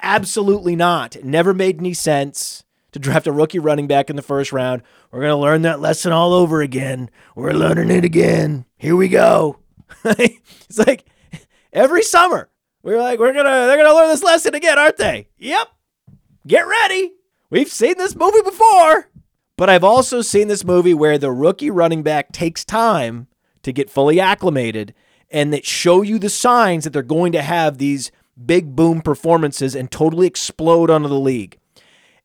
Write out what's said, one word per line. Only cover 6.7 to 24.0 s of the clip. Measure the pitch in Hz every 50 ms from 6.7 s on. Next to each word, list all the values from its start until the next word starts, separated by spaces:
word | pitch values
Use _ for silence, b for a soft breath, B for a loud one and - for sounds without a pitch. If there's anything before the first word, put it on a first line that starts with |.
| 123 131 135 135 131 127 127 117 b b b b b
We're | - 127 151
learning | 151 156 160 160 165 165 170 170
it | 180 180 175
again. | 175 160 175 170 170 170 160 156 151 151 131 127 - _
Here | _ - 147 170
we | 180 190
go. | 185 190 190 - - - 165 160 151 139 - _ _ _ _ _
<laughs> | _ - _ -
It's | 226 214 - 247 233 - _ _ _ - _ _ _ -
like, | 214 214 - 262 - _ B B B B B B B B B B B B B
every | - - 240 269 330 359 440
summer, | - - 339 349 370 302 165 - - _ _ _ _ _ _ -
we're | 175 208 233
like, | 240 247 247 220
"We're | 233 254 262
gonna, | 285 285 277
they're | 269 262 247 247 277
gonna | 302 302 302 302
learn | 330 320 320
this | 311 269 392
lesson | 359 330 339 - 453 -
again, | 294 330 330 294
aren't | 285 294 311 -
they?" | - - 208 135 107 104 _ _
Yep. | _ 180 247 320 415 466 - _ _ _ _ _ _ _ - - _ _ _ _ _ -
Get | 135 190 320 339
ready. | 349 403 466 453 381 381 381 381 339 - _ _ _ _ _ _ _
We've | 156 196 294 -
seen | - - 220 285 370
this | 359 370 381 -
movie | - 320 381 415 440
before. | 392 381 392 - 440 453 427 370 330 311 320 392 294 _ _ - _ _ _ _ _ _ _
But | - 175 196
I've | 190 175 170
also | 196 226 262 247 - 254 240
seen | 226 - - 202 214 208
this | 208 - -
movie | 175 180 180 175 180 170
where | 147 151 151 151
the | 143 139 135
rookie | 123 127 143 170 190 - 285 294
running | 208 175 170 165 165 160 151
back | 151 151 147 143 - -
takes | - 170 165 165 - -
time | - 208 226 226 233 208 160 127 113 117 120 123 - _ _ _ _ _ _ -
to | 135
get | 123 135 139 -
fully | - 139